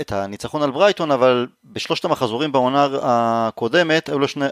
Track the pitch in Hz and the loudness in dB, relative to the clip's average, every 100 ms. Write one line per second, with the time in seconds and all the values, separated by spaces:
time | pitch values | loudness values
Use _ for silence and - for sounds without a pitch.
0 | 147 101 98 101 117 151 147 131 202 190 | -4 -6 -6 -8 -8 -2 -2 2 2 2
1 | 160 135 127 123 123 _ _ - - 160 | 0 2 4 4 0 _ _ -10 -6 -4
2 | 180 147 123 113 151 135 127 139 143 135 | -2 0 0 -2 0 2 2 2 0 0
3 | 139 120 117 113 113 - 117 156 170 156 | 0 0 2 0 -2 -2 -2 0 2 0
4 | 151 147 139 147 139 | 0 -2 -2 -2 -4